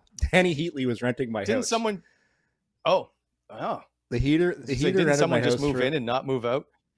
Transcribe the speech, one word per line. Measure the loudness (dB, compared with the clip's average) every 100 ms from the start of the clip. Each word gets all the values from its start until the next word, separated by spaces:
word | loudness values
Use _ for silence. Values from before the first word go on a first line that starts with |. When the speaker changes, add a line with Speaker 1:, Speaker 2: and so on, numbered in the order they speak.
| _ -6
Speaker 1:
<laughs> | 0
Danny | 2 2 0
Heatley | -4 -2 -2
was | 0
renting | -2 -2 -2
my | -2
Speaker 2:
Didn't | 0 0
Speaker 1:
house. | 0
Speaker 2:
someone? | -2 -2 -4 -10 _ _ _ _ _ _ _ 0
Oh, | 0 -2 _ _ _ -18
oh. | -10 -8 -8 -12 _ -4
Speaker 1:
The | -2
heater, | 2 2 2 -2
the | -4
Speaker 2:
So |
Speaker 1:
heater | 0 2
Speaker 2:
didn't | 2 2
Speaker 1:
rented | 2
Speaker 2:
someone | 2 2
Speaker 1:
my |
Speaker 2:
just | 2 2
Speaker 1:
house | 0
Speaker 2:
move | 0
Speaker 1:
for |
Speaker 2:
in | 0
and | 0 -2
not | -2 -2
move | -2 -2
out? | -2 -6 _ _